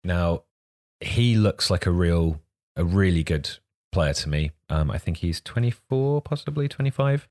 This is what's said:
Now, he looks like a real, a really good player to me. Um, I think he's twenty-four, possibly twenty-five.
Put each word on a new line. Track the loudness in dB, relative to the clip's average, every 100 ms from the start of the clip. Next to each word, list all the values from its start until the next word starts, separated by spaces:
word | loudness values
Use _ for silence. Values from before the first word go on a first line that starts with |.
Now, | 0 0 0 -2 _ _ _ _ _ _
he | -4 2 4 4
looks | 4 2 0
like | 0
a | 2
real, | 2 2 2 2 -2 _ _ _
a | -4
really | 0 2 4 2
good | 0 -2 -4 -14 _ _ _
player | 0 0
to | 0 -2
me. | -2 -2 -6 _
Um, | -2 -2
I | -2
think | -6 -4
he's | -4 -4
twenty-four, | -6 -2 -2 -4 _ -2 0 -2
possibly | -4 -6 -6 -4 -6
twenty-five. | -2 -4 0 0 0 -4